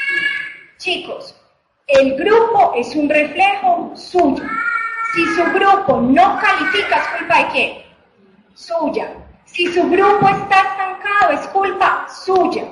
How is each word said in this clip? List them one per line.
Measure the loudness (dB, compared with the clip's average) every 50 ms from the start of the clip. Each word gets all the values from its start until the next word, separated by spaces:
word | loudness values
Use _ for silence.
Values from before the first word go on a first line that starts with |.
| -6 -4 -4 -4 -4 -4 -6 -6 -10 -12 -16 -20 -20 _ _
chicos, | _ -6 -6 -6 -6 -8 -10 -12 -12 -14 -16 -20 _ _ _ _ _ _ _ _ _ _
el | 2 4 4 4 4 0
grupo | 0 2 4 4 4 4 4 4 4 2 4 2
es | -2 -4 -2 -2
un | -2 0 2
reflejo | 2 2 0 0 0 0 2 2 2 0 0 0 0 0 -2 -8 -12
suyo. | -16 -16 -2 0 2 2 2 2 -2 -4 -6 -6 -4 -4 -2 -2 -2 -4 -6 -6 -6 -6 -4 -2
Si | -2 -2 0 0
su | 0 0 0 0
grupo | 2 4 4 4 4 2 0 0 0 2
no | 2 4 4 4 4 2 0
califica, | 0 0 0 0 0 0 0 -2 0 0 -2
¿es | -2 -2 -4 -6 -8
culpa | -2 0 2 2
de | 2
quién? | 0 -2 -2 -2 -4 -6 -12 -18 -20 _ _ _ _ _ _ _ _ _ _ _ _ _
Suya. | -20 -12 -6 -4 -4 -2 -2 -4 -4 -6 -6 -12 -16 -20 -20 -20 _ _
Si | _ -6 -4 -4 0 0
su | 0 2 2
grupo | 4 4 4 4 4 4 4 2
está | 2 0 0 2 2
estancado, | 2 2 2 -2 -4 -6 -6 -6 -6 -4 -2 0 2 2 2 0
es | -2 -6
culpa | -4 -2 -2 -2 -2 0 0 0 0 0 -2 -6 -10
suya. | -14 -10 -4 0 2 2 2 0 -2 -4 -8 -10